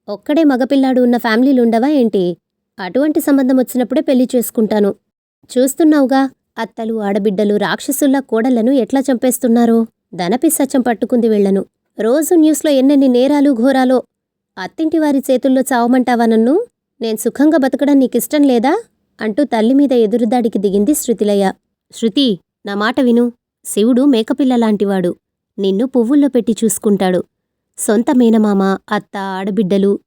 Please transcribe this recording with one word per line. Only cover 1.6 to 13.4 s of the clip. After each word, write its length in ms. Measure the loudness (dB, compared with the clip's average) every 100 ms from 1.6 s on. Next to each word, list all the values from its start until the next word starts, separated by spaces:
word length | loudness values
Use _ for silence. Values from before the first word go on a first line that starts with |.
| 2 2 0
ఏంటి? 480 | 2 0 0 -2 -6 _ _ _ -12
అటువంటి 420 | -6 -2 -2 -2
సంబంధం 360 | 0 0 2 0
వచ్చినప్పుడే 440 | 0 -4 -2 -2
పెళ్లి 280 | 0 0 0 -2
చేసుకుంటాను. 580 | -2 -2 -2 0 0 -2 _ _ _ _ -6 -2
చూస్తున్నావుగా, 720 | 0 2 2 2 2 0 -2 -6 _ -12
అత్తలు, 360 | -10 -8 -8
ఆడబిడ్డలు 640 | -4 -4 -2 -2 0 0 0
రాక్షసుల్లా 640 | -2 -4 -6 -2 0 0
కోడళ్లను 500 | -2 -2 0 0 0
ఎట్లా 300 | 0 0 -2
చంపేస్తున్నారో. 840 | -2 -2 -2 -2 0 2 2 2 -2 _ _
ధనపిశాచం 640 | -8 -4 -2 0 0 -2 -2
పట్టుకుంది 480 | -2 -4 -2 0 2
వీళ్లను. 360 | 2 2 0 -4 _ _ -6
రోజు 340 | -2 -2 2
న్యూస్లో 360 | 2 2 2 0
ఎన్నెన్ని 380 | 2 2 4 4
నేరాలు, 420 | 2 2 2